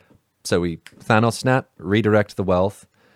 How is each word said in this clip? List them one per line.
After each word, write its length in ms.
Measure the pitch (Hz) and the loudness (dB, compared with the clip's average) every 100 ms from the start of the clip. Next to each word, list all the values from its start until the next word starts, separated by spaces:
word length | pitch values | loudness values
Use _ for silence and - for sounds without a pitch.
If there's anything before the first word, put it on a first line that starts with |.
| _ _ _ _ | _ _ _ _
So 160 | - 92 | -4 -2
we 180 | 87 82 - - | -2 -6 -14 -10
Thanos 340 | - 110 117 | -2 2 2
snap, 360 | 110 131 127 - - | 0 0 -2 -2 -10
redirect 580 | 85 104 107 104 104 - | -2 0 2 2 0 -4
the 80 | |
wealth. 420 | 95 90 98 - - _ _ | -2 0 0 -4 -20 _ _